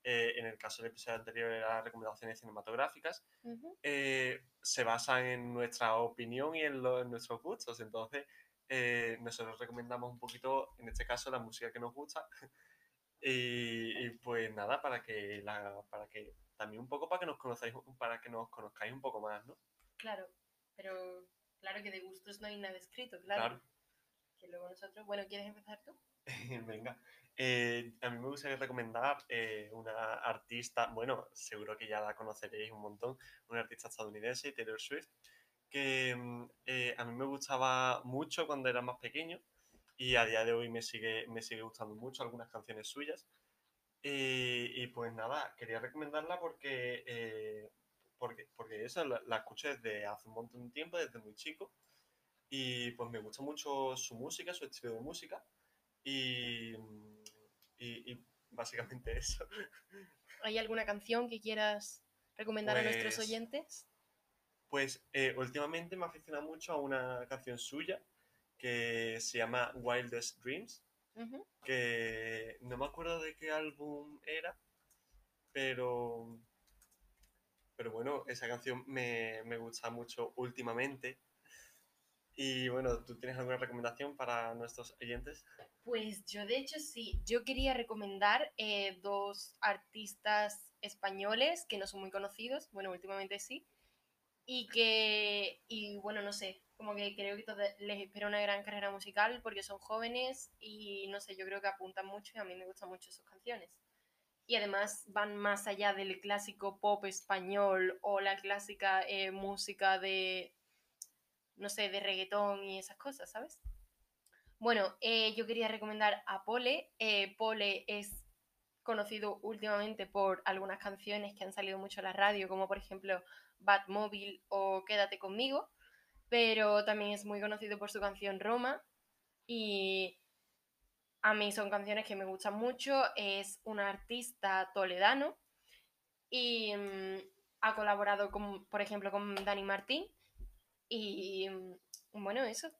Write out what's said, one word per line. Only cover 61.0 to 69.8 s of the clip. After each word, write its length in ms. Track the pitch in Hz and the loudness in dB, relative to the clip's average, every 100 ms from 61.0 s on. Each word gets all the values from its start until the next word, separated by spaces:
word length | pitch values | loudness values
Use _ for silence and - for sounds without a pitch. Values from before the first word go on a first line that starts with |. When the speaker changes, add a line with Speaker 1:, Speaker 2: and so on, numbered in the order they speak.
| 208 233 247 | 2 2 2
Speaker 2:
que 140 | 226 | -4
quieras 600 | 214 214 214 208 - - _ _ _ - | -2 2 4 2 -4 -14 _ _ _ -6
recomendar 400 | 214 214 214 - | -2 0 4 4
a 40 | |
nuestros 340 | 233 233 220 220 | 4 2 2 0
Speaker 1:
Pues, 120 | 220 | 0
Speaker 2:
oyentes? 580 | 226 233 285 320 - - _ _ _ _ _ _ _ _ | -2 -2 -6 -6 -16 -16 _ _ _ _ _ _ _ _
Speaker 1:
pues, 360 | 143 135 - _ | 0 0 -2 _
eh, 220 | 139 131 120 | 4 4 2
últimamente 580 | 127 143 147 165 170 | -2 0 -2 -2 -6
me 120 | 185 170 | -6 -6
he 20 | |
aficionado 380 | 156 - 147 151 | -6 -8 -6 -6
mucho 260 | 160 - | -8 -2
a 40 | 156 | -2
una 460 | 139 135 127 123 123 | 0 0 0 -4 -4
canción 300 | 131 131 120 | -6 -6 -6
suya 440 | - 143 170 196 _ _ _ _ _ _ | -6 -6 -4 -4 _ _ _ _ _ _
que 600 | 127 120 117 117 113 113 | -2 2 2 2 0 0
se 180 | 117 120 | -2 2
llama 340 | 113 123 120 | 2 2 0
Wildest 680 | 127 | 0